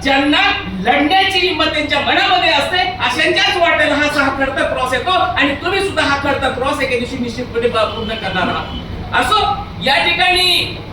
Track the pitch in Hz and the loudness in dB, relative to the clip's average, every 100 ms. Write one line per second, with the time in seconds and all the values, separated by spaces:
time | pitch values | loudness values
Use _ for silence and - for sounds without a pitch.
0 | 269 269 294 311 403 403 - 190 202 277 | 2 2 2 2 2 0 -4 -4 0 2
1 | 294 381 381 381 359 311 311 311 294 285 | 4 4 4 2 0 0 0 0 -2 -2
2 | - 330 392 370 320 294 285 359 370 - | 0 2 2 2 2 2 0 0 0 -2
3 | 247 302 320 359 392 381 339 311 302 285 | -2 0 0 2 2 2 2 4 2 2
4 | 294 294 269 269 269 330 311 254 254 262 | 0 0 0 0 -2 0 -2 -2 -2 -2
5 | - 359 - - 285 277 349 392 392 330 | 0 0 0 0 0 0 -2 -2 -2 0
6 | 294 277 285 269 269 247 262 277 262 247 | 0 0 0 0 -2 -2 -2 -2 -2 -2
7 | 240 262 240 233 247 233 240 - 208 226 | -4 -4 -6 -6 -6 -2 0 0 -2 -2
8 | 214 226 190 185 175 160 160 - - - | -6 -6 -4 -2 -2 -2 -6 -8 -8 -10
9 | - - - 440 403 - - - 262 339 | -2 0 2 2 2 -2 -6 -4 0 2
10 | - - 370 359 359 349 - - 311 | 2 2 2 2 2 2 -2 -6 -12